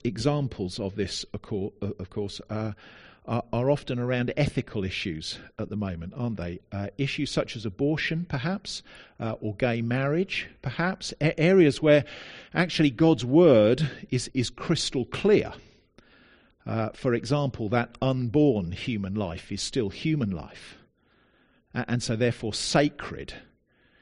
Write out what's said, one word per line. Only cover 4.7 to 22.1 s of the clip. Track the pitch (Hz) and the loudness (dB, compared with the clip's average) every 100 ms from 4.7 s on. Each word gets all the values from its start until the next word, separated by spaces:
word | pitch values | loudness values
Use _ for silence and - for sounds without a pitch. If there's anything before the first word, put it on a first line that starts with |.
| 110 | -4
issues | 92 - 98 78 - - - - | -4 -4 -6 -6 -8 -12 -14 -10
at | 101 | -8
the | 104 | -4
moment, | 98 85 87 135 | -4 -6 -8 -6
aren't | 120 104 | -6 -4
they? | 87 90 _ | -8 -10 _
Uh, | 98 101 - | -8 -6 -4
issues | 139 - 139 | -4 -4 -4
such | 160 - | -2 -4
as | 113 | -4
abortion, | 104 92 143 156 - 165 175 | -8 -2 0 0 -2 -4 -4
perhaps, | 139 165 196 - - - - - - | -4 -4 -6 -8 -14 -14 -20 -20 -8
uh, | 113 110 | -6 -4
or | 107 | -6
gay | 101 123 117 | -2 0 0
marriage, | 117 127 139 160 196 - - - | 0 0 0 0 -2 -4 -8 -10
perhaps, | 135 - 175 - - - | -8 -2 -2 -2 -8 -2
a-, | 151 - | 0 4
areas | 165 190 151 - | 6 8 8 6
where | 151 147 - - - - - | 6 6 4 -8 -16 -18 -6
actually | - 175 - 151 | -2 0 4 2
God's | 110 160 160 | 4 4 4
word | 123 151 175 113 107 127 151 - - | 4 6 8 8 8 4 0 -4 -4
is, | 127 - | -4 -2
is | 127 117 | -2 -4
crystal | - - 160 - 135 | -4 -2 0 0 -4
clear. | 117 - 202 196 - - - _ _ _ _ _ _ _ _ _ 110 | -4 0 4 4 2 -8 -20 _ _ _ _ _ _ _ _ _ -6
Uh, | 110 107 | -4 -4
for | - 131 | -2 0
example, | 117 110 147 139 - 107 | 0 2 0 0 -2 0
that | 120 120 - | 0 0 -2
unborn | 131 131 120 147 147 107 85 | -2 0 0 4 4 4 -2
human | 92 - 107 95 | -6 -6 -4 -4
life | 104 92 87 - | -4 -4 -6 -10
is | 101 | -8
still | - 139 98 | -4 -2 -2
human | - 160 151 107 | -2 -2 0 -2
life, | 82 - - - - _ _ _ _ _ _ _ _ _ | -4 -8 -18 -20 -20 _ _ _ _ _ _ _ _ _
a-, | - - | -8 -4
and | 117 | -4
so | - | -2